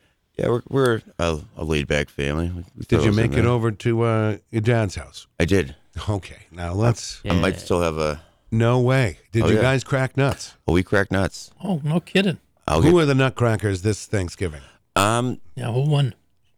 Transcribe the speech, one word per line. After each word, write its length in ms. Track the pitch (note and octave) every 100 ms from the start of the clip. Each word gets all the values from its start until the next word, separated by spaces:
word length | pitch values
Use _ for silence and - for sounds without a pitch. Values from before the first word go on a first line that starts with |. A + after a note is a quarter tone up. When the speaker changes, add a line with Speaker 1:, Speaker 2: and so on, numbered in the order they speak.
| _ _ _ -
Speaker 1:
yeah, 120 | -
we're, 120 | A#2+ -
we're 340 | C3+ C3 A2+ - -
a, 220 | E2+ D#2 - -
a 80 |
laid-back 460 | D#2 D#2 C#2+ D2 D2
family. 400 | - C#2+ D2+ E2+
We, 60 | F2
we 60 | E2+ -
Speaker 2:
Did 100 | -
Speaker 1:
throw 100 | A2+
Speaker 2:
you 60 | D2
Speaker 1:
those 100 | G#2
Speaker 2:
make 160 | A2+
Speaker 1:
in 80 | A#2+
Speaker 2:
it 20 |
Speaker 1:
there. 60 | A2+
Speaker 2:
over 200 | B2 A2+
to, 300 | G#2 B2 A2+
uh, 360 | A#2 A2 G#2+ G2+ _
your 80 | A2+
dad's 340 | A2 A#2 G#2 -
house? 320 | - - - -
Speaker 1:
I 60 | E2+
did. 280 | F#2+ C#2 C2+ _ - -
Speaker 2:
Okay. 300 | G#2 - - -
Now 220 | E2+ E2+
let's 480 | F#2 A#2 A2+ - -
Speaker 1:
I 80 | - F2
might 180 | F#2
Speaker 3:
Yeah. 60 | F2+
Speaker 1:
still 200 | - F2+
have 160 | E2+ D#2
a 240 | D#2 D2 - _ -
Speaker 2:
No 300 | A2+ A#2 B2+
way. 380 | B2 C3 A#2+ - _
Did 120 | A2+
Speaker 1:
Oh, 40 | G2
Speaker 2:
you 80 | G#2+
Speaker 1:
yeah. 60 |
Speaker 2:
guys 240 | B2 C3+ -
crack 320 | C3+ C3 -
nuts? 380 | C3+ - - - -
Speaker 1:
Oh, 60 |
we 100 | E2+
cracked 300 | F#2 G#2 G2
nuts. 380 | F#2+ F#2+ - - -
Speaker 4:
Oh, 160 | G3+ F3 D3
no 160 | E3
kidding. 380 | - - G3 C#3+ _ _ -
Speaker 1:
I'll 140 | D#2+
Speaker 2:
Who 100 | B2+
Speaker 1:
get 60 | F3
Speaker 2:
are 20 | D3
the 100 | C3+
nutcrackers 640 | C3 - A#2+ A2 G#2+ F#2+
this 220 | G2+ G#2 -
Thanksgiving? 520 | G#2+ F2 - F#2 D2 - _ _ -
Speaker 1:
Um, 420 | G2+ A#2 B2 - - -
Speaker 4:
Yeah, 160 | A#2+
who 80 | A#2 D3
won? 240 | C#3+ C3+ - _ _ _